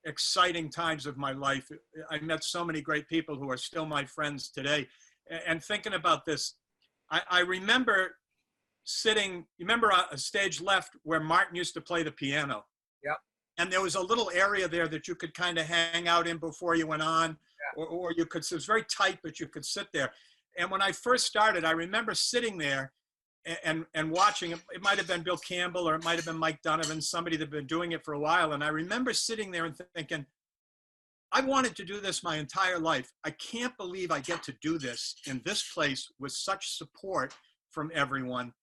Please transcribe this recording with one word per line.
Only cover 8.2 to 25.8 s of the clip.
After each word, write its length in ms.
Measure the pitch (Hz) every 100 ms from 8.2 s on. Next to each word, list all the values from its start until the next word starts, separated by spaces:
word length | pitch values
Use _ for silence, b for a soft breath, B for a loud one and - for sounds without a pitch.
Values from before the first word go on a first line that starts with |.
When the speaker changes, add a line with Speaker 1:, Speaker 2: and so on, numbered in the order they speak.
| _ _ _ _ _ _
Speaker 1:
sitting, 600 | - - 220 214 196 175 170 _
you 80 | 175
remember 240 | 233 220
a, 160 | 185 185
a 60 | 147
stage 420 | - 202 196 147
left 360 | 185 190 - -
where 180 | 151 160
Martin 360 | 156 170 196 175
used 180 | 175
to 60 | 165
play 220 | - 175
the 100 | 156
piano? 520 | - 139 147 143 110 - _ _ _
Speaker 2:
Yep. 120 | 143 151 _ _ _ -
Speaker 1:
And 120 | 185
there 100 | 185
was 120 | 190
a 60 | 151
little 300 | 185 240 202
area 340 | 175 196 202 180
there 200 | 165 165
that 180 | 156 -
you 80 |
could 200 | 170 170
kinda 280 | 170 180 165
hang 460 | 156 170 165 170 175
out 180 | 170 170
in 120 | 170
before 360 | 165 147 175
you 120 | 165 160
went 160 | 156
on, 280 | 156 160 165 156 B B 143 139
Speaker 2:
Yeah. 60 |
Speaker 1:
or, 40 | 165
or 260 | 170 180 170
you 80 | 160
could, 160 | 175
it 100 | 147
was 120 | 170 143
very 180 | 220
tight, 340 | 220 - 196 170
but 160 | 160 147
you 80 | 165
could 160 | 147
sit 240 | 135 - 196
there. 200 | 160 127 b b b _ 180
And 120 | 180
when 120 | 190
I 100 | 196
first 340 | - 240 247 -
started, 380 | 208 220 185
I 80 | 160
remember 420 | 165 170 208 220
sitting 440 | 185 - 240 240 185
there 340 | 147 135 135 _ _ _ _ _ 165
a-, 200 | 165 170
and, 180 | 160 165
and 160 | 160 156
watching, 400 | 170 202 208 175
it 300 | 170 - 185
might 160 | 196 196
have 80 | 170
been 160 | 175
Bill 140 | 170 175
Campbell 520 | - 180 180 180